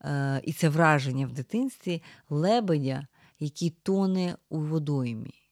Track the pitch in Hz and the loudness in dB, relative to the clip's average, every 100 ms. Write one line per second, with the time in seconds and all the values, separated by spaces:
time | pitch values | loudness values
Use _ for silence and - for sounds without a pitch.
0 | 143 139 139 135 - 151 160 156 160 147 | -4 -2 0 -2 -4 0 2 4 6 4
1 | 135 131 131 127 127 220 269 - 190 170 | 2 -2 -4 -6 -4 -2 -2 -4 -6 -6
2 | - - - 147 175 240 196 156 135 135 | -8 -20 -4 0 2 2 2 0 0 -4
3 | 147 _ _ _ 151 - 170 - - 190 | -8 _ _ _ -8 -4 -4 -2 -2 0
4 | 190 185 180 - _ 156 151 160 147 143 | 2 0 -2 -4 _ -6 -2 -2 0 0
5 | 120 113 113 - _ | -2 -4 -10 -16 _